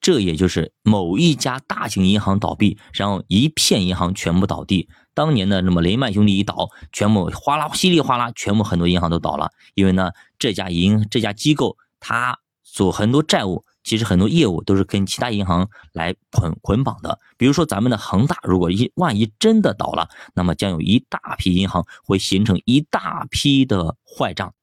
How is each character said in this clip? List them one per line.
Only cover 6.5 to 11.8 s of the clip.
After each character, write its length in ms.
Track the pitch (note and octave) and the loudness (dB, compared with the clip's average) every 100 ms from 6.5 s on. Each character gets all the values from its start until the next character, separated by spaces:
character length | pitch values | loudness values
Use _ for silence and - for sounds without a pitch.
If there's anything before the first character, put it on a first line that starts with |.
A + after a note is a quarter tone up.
| - F#2 - - | -4 -6 -8 -18
全 220 | - G#2 | -2 2
部 160 | G#2+ E2 - | 2 0 -4
哗 200 | - D3 | -2 -2
啦， 120 | D3+ | -2
稀 160 | D#3 F#3+ | -2 2
里 120 | E3+ | 2
哗 160 | C3 B2 | 2 0
啦， 140 | A#2+ | -2
全 240 | - - G#2 | -6 -2 0
部 60 | |
很 160 | G#2 F2+ | 0 0
多 80 | E2+ | 2
银 120 | F2 | 2
行 120 | E2+ | 0
都 80 | E2+ | -2
倒 180 | D#2 D2 | -2 -4
了。 140 | D#2 _ _ - | -6 _ _ 0
因 100 | G2 | 2
为 60 | |
呢， 180 | F#2 F#2 - _ _ | 2 -2 -6 _ _
这 140 | B2+ | -4
家 160 | G2+ F#2+ | -4 -4
银-， 360 | F2 F2+ G#2+ G#2+ | 0 2 2 0
这 100 | - | -2
家 100 | G#2+ | -2
机 220 | G#2 D3+ | -2 0
构 240 | D3 B2+ - | 2 0 -4